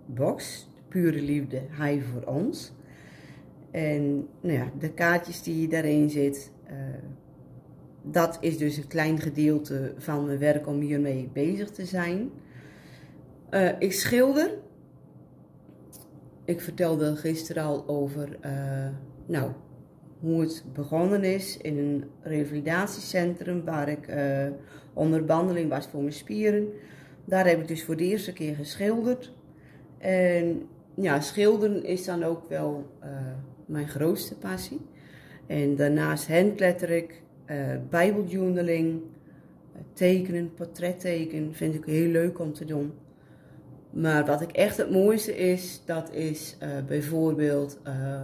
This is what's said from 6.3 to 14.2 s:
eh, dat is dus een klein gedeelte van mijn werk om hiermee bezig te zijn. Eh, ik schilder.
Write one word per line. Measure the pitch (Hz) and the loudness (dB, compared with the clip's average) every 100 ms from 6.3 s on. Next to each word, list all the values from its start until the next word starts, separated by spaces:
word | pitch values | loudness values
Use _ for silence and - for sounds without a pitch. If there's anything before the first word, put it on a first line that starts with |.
| 139 - - | 0 -8 -20
eh, | - 135 135 131 135 139 - - - - - - - - | -16 -10 -10 -10 -12 -16 -20 -20 -20 -20 -20 -20 -20 -14
dat | 143 165 165 - | -2 2 2 2
is | 165 151 | -2 0
dus | 151 147 | 0 -2
een | 143 | -4
klein | 165 156 160 | 0 2 2
gedeelte | 156 143 151 151 147 139 135 - | 0 2 4 4 0 -4 -4 -6
van | - 147 143 | -4 -2 -2
mijn | 139 | 2
werk | 147 147 147 | 2 2 0
om | 143 | -2
hiermee | 147 147 143 131 123 | 0 0 0 -2 -4
bezig | 139 151 196 208 | -2 -2 -2 -4
te | - | -8
zijn. | 180 185 170 185 254 - - - - - - - - - - - - | -6 -2 -2 -2 -4 -10 -18 -20 -20 -20 -20 -20 -20 -20 -20 -20 -2
Eh, | 196 185 - | 2 4 4
ik | 196 | 0
schilder. | - - 240 | 0 2 6